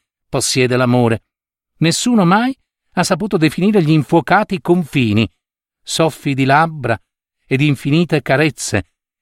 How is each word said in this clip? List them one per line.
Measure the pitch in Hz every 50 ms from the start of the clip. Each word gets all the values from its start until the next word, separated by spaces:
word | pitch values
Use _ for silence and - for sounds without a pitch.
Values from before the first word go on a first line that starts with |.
| _ _ _ _ _
possiede | _ - 131 - - - 131 127 120 123
l'amore. | 123 127 120 120 123 120 113 - - - _ _ _ _ _ _ _ _ _ _
Nessuno | _ 160 165 160 - - 247 240 214 180
mai | 170 190 214 240 262 262 - _ _ _ _ _ _ _
ha | 190 160
saputo | - 190 151 208 202 -
definire | 165 160 156 - - 185 214 214 202 156
gli | 147
infuocati | 160 156 - - 165 165 139 - - 202 214 - 196 170
confini. | - - 175 180 160 - - 143 120 107 104 110 110 - - _ _ _ _ _ _ _ _ _ _
Soffi | - - - 160 156 - - - 147 135
di | 131 135
labbra | 131 139 151 165 165 160 147 120 117 110 - _ _ _ _ _ _ _ _ _
ed | _ 131 131
infinite | 147 151 139 - - 139 147 170 175 - 175 147 -
carezze | - 135 139 160 151 - - - - - 98 - - _ _ _ _ _ _